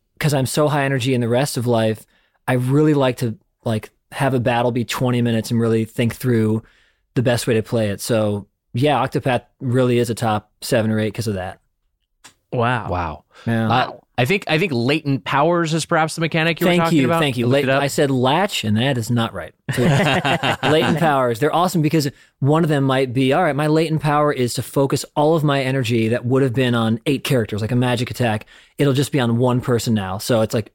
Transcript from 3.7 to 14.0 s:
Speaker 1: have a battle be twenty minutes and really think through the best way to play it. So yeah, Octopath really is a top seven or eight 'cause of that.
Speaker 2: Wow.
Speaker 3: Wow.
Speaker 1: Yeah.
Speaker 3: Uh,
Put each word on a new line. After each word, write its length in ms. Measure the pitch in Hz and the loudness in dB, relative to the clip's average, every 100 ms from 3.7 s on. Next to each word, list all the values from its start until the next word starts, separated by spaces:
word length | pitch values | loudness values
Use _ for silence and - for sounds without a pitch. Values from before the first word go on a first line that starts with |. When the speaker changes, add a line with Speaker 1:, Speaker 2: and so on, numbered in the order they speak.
| 107 - _ _ | -4 -6 _ _
Speaker 1:
have 220 | - 135 | -4 0
a 60 | 127 | 0
battle 320 | 117 117 123 | 0 0 0
be 140 | 120 113 | -2 -4
twenty 360 | - 127 120 | -2 0 0
minutes 280 | 120 113 110 | 0 0 0
and 80 | 117 | 0
really 260 | 113 113 110 | 2 0 -2
think 300 | - 117 - | -2 -4 -2
through 480 | 127 113 110 110 - _ _ _ _ - | 0 2 2 -2 -6 _ _ _ _ -2
the 60 | |
best 240 | 123 117 - | 0 0 0
way 80 | 110 | -2
to 80 | |
play 260 | 107 120 104 | 0 -2 -2
it. 100 | 98 | -4
So 480 | - 113 107 101 - _ _ | -2 0 0 -4 -8 _ _
yeah, 300 | 120 143 131 131 | -2 2 2 0
Octopath 380 | 143 135 120 - _ | -2 -2 -2 -4 _
really 400 | 131 127 127 120 | -2 2 2 2
is 100 | 120 | 0
a 60 | 113 | -2
top 360 | 113 107 - _ | -2 -2 -6 _
seven 300 | - 123 110 | -2 0 0
or 80 | 110 | 0
eight 140 | 107 | -2
'cause 140 | 98 110 | -4 -6
of 80 | 95 | -6
that. 240 | 90 - _ _ _ _ _ _ - _ _ | -8 -12 _ _ _ _ _ _ -20 _ _
Speaker 2:
Wow. 380 | 127 117 120 98 | -4 -2 -2 -4
Speaker 3:
Wow. 340 | 90 82 73 _ - - | -4 -6 -10 _ -10 -4
Speaker 1:
Yeah. 260 | 113 110 | -2 0
Speaker 3:
Uh, 200 | 120 123 - | 0 -2 -8